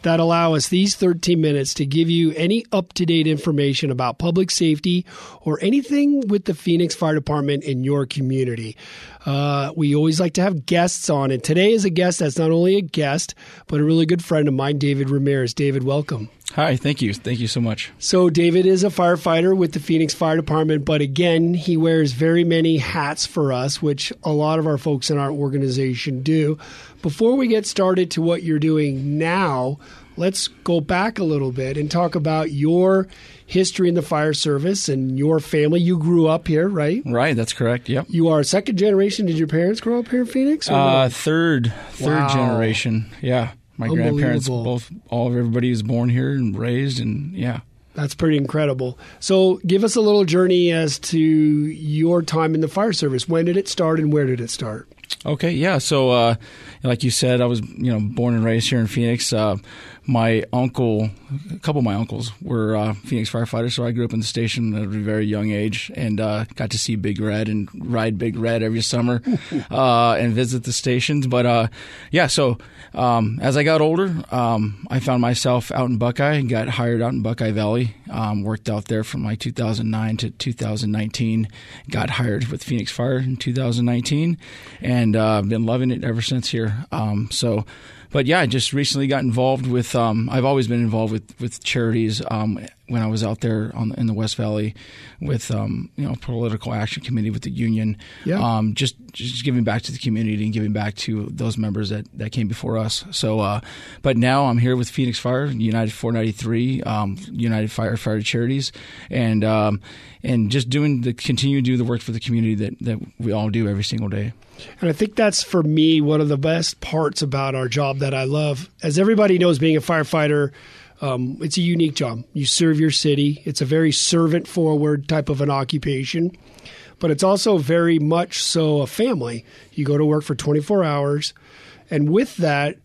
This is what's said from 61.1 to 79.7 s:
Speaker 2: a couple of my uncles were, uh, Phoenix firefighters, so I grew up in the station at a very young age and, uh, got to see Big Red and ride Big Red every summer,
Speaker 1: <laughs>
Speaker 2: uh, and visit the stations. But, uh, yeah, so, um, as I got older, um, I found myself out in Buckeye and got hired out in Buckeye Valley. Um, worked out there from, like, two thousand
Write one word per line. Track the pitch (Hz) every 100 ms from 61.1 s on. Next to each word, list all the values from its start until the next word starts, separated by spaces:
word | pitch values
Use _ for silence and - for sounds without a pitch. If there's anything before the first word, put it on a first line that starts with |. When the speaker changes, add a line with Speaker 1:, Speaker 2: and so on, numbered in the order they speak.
| 104 - 139 156
Speaker 2:
a | -
couple | - 147
of | 120
my |
uncles | 98 113 107 117 104
were, | - 123 107 110
uh, | 107
Phoenix | 104 - 120 110
firefighters, | 117 113 113 117
so | 123 120
I |
grew | 120
up | 117
in | 113
the | 110
station | - 113 - 113 107
at |
a | 104
very | 107 104 107 107
young | 104 107
age | 104 107 110 - -
and, | 120 107
uh, | 110 104 110 -
got | 117
to | 107
see | - 110
Big | 98 101
Red | 107 104 110
and | 107 101
ride | - - 120 113 104
Big | 113 107
Red | 113 117
every | 110 113
summer, | 123 120 120 120 175 226 -
Speaker 1:
<laughs> | 156 -
Speaker 2:
uh, | - 131 120 117
and | 95 120
visit | 110 123 127 120
the |
stations. | 120 - 123 117 147 131
But, | 123 120
uh, | 117 113 - - - -
yeah, | 160 156
so, | - 139 117 - - -
um, | - 123 117 107 120
as | 127 135
I |
got | 147 160
older, | 156 165 190 160 -
um, | 123 117 113 107 101 -
I | 131
found | 131 123
myself | 120 120 127 123 -
out | - 127
in | 117
Buckeye | 120 120 143
and | 151 127
got | 117 117
hired | 110 120 117
out | 117
in | 131
Buckeye | 110 120 113
Valley. | 104 107 117 123 - -
Um, | 123 110 104
worked | 98 110 -
out | 107 -
there | 113 113
from, | 131
like, | 113 110
two | 120
thousand | 117 113